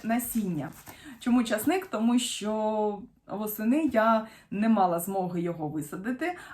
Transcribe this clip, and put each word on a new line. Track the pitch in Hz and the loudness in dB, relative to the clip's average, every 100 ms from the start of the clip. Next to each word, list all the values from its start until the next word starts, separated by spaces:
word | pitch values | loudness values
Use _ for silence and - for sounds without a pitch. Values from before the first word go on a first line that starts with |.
насіння. | 214 233 247 226 190 156 135 - - - 302 254 | -2 -2 0 -2 -2 -2 -6 -10 -20 -20 -20 -6
Чому | 247 247 | 2 4
часник? | 226 214 269 370 370 | 4 0 2 0 -2
Тому | 214 226 240 | 0 2 4
що | - - 208 214 214 214 214 202 - _ - | 2 -4 -4 -2 0 0 0 -2 -12 _ -10
восени | 202 214 214 214 285 311 | -6 -6 -2 2 2 2
я | 226 220 226 220 - _ | 4 4 4 0 -12 _
не | 196 226 | -2 2
мала | 214 185 170 | 4 4 2
змоги | 190 196 180 175 | -2 -2 -2 -2
його | 170 160 151 | -4 -4 -4
висадити, | 151 143 170 208 254 320 359 - | -4 -6 -8 -6 -4 -4 -6 -14